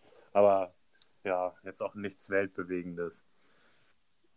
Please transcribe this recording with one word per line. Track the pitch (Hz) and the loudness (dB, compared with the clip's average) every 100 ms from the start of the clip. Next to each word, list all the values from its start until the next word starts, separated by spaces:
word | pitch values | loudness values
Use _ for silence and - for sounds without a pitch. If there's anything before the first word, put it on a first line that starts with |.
| - - - | -20 -20 0
Aber | 101 101 98 92 _ _ _ - _ | 6 6 4 -2 _ _ _ -20 _
ja, | 98 90 90 - | -4 -2 -4 -8
jetzt | 98 - | -18 -10
auch | 101 104 | -10 -8
nichts | 101 - - | -10 -12 -4
Weltbewegendes. | 98 98 - 87 90 87 85 85 - _ - - _ _ _ _ _ _ _ _ | -2 -2 -6 -6 -6 -6 -8 -10 -10 _ -20 -20 _ _ _ _ _ _ _ _